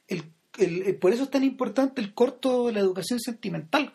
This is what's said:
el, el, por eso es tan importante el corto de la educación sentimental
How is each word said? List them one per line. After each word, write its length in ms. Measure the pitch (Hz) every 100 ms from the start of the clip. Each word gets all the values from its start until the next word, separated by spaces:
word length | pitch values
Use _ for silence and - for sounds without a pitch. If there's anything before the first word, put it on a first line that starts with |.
| _
el, 160 | 175 156 _ _ -
el, 380 | 180 170 196 -
por 160 | 180
eso 100 | 233
es 80 | 269
tan 120 | 277
importante 560 | 269 262 247 - 269 269
el 100 | 202
corto 540 | - 247 - 262 247 240
de 60 |
la 80 | 208
educación 380 | 196 185 175 247
sentimental 760 | 240 233 202 170 156 - 269